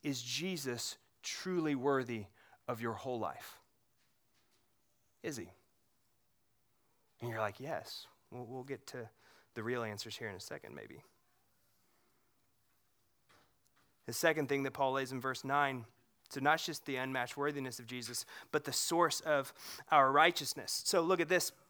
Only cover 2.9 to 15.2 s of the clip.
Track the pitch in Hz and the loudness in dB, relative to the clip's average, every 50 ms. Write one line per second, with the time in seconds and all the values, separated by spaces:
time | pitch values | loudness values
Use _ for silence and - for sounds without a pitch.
2.9 | 113 98 - 135 127 117 104 82 65 - - - - - _ _ _ _ _ _ | -4 -4 -4 -4 -4 -2 -2 -4 -6 -8 -14 -16 -18 -20 _ _ _ _ _ _
3.9 | _ _ _ _ _ _ _ _ _ _ _ _ _ _ _ _ _ _ _ _ | _ _ _ _ _ _ _ _ _ _ _ _ _ _ _ _ _ _ _ _
4.9 | _ _ _ _ _ _ - - 147 117 87 87 95 _ _ _ _ _ _ _ | _ _ _ _ _ _ -8 -8 -6 -6 -10 -12 -16 _ _ _ _ _ _ _
5.9 | _ _ _ _ _ _ _ _ _ _ _ _ _ _ _ _ _ _ _ _ | _ _ _ _ _ _ _ _ _ _ _ _ _ _ _ _ _ _ _ _
6.9 | _ _ _ _ _ _ - 120 113 110 110 104 101 - 127 147 156 87 - - | _ _ _ _ _ _ -8 -6 -2 -2 -2 -2 -4 -6 -8 -6 -6 -6 -6 -10
7.9 | - - - - _ _ _ _ - 123 123 110 127 131 127 139 135 117 _ - | -12 -14 -14 -16 _ _ _ _ -14 -14 -12 -10 -10 -12 -10 -10 -10 -12 _ -12
8.9 | - 127 113 110 _ _ _ - - - _ _ _ 117 107 120 127 120 117 110 | -12 -12 -12 -12 _ _ _ -20 -20 -20 _ _ _ -6 -2 -2 -2 0 -2 -4
9.9 | 104 101 - 117 104 - 123 110 98 87 - - - - - 52 - 69 53 - | -6 -8 -10 -10 -10 -8 -8 -8 -8 -10 -10 -12 -12 -12 -12 -14 -14 -14 -16 -16
10.9 | - - - _ _ _ _ _ _ _ _ _ _ _ _ _ _ _ _ _ | -18 -20 -20 _ _ _ _ _ _ _ _ _ _ _ _ _ _ _ _ _
11.9 | _ _ _ _ _ _ _ _ _ _ _ _ _ _ _ _ _ _ _ _ | _ _ _ _ _ _ _ _ _ _ _ _ _ _ _ _ _ _ _ _
12.9 | _ _ _ _ _ _ _ _ _ _ _ _ _ _ _ _ _ _ _ _ | _ _ _ _ _ _ _ _ _ _ _ _ _ _ _ _ _ _ _ _
13.9 | _ _ _ - 120 - - 165 156 156 147 127 139 139 135 135 120 - 139 135 | _ _ _ -8 -6 2 4 4 4 4 2 2 2 0 0 -2 0 2 2 2
14.9 | 131 135 131 123 131 131 | 2 0 -2 -2 -6 -4